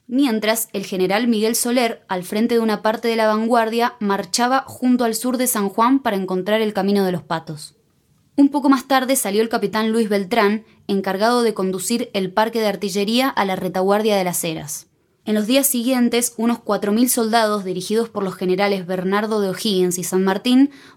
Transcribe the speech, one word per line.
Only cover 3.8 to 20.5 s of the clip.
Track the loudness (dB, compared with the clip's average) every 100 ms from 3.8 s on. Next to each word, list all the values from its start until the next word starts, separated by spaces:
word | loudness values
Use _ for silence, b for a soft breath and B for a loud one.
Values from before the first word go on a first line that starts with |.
| -2 -2
marchaba | -2 -2 -2 -2 0 0 -4
junto | -4 2 2 2
al | -2
sur | -2 -2
de | 0
San | 0 -2
Juan | 2 4 4
para | 2 -2
encontrar | -2 -2 0 0
el | 0
camino | 0 0 2
de | 2
los | -2
Patos. | -4 -8 -8 -14 -14 _ _ _ _ _ _ 2
Un | 4
poco | 4 2
más | 0 2
tarde | 0 2 0
salió | 0 0
el | 0
capitán | 0 -2 0 0
Luis | 2 2
Beltrán, | 0 0 2 2 0 b b -4
encargado | -2 -2 0 2 2
de | 2
conducir | 0 -4 -4 -2 -4 -2
el | -4 -2
parque | 0 0 0
de | -2
artillería | -2 -4 -2 0 0 0
a | 0 -2
la | -2
retaguardia | -4 -2 0 2 2 0
de |
Las | 0 -4
Heras. | -6 -6 -8 -12 -14 _ _ _
En | -4 -2
los | 2
días | 2 2
siguientes, | -2 0 2 2 0 -2 -2
unos | -2 -2
cuatro | -2 -2 0
mil | 2 2
soldados, | 2 2 2 2 0
dirigidos | -4 -6 -2 -2 -2
por | -4
los | -6
generales | -4 -2 2 0 0 -4
Bernardo | -4 -2 0 0 -2
de | -2
O'Higgins | -2 -2 0 0 -2
y |
San | -2 0
Martín, | 0 0 2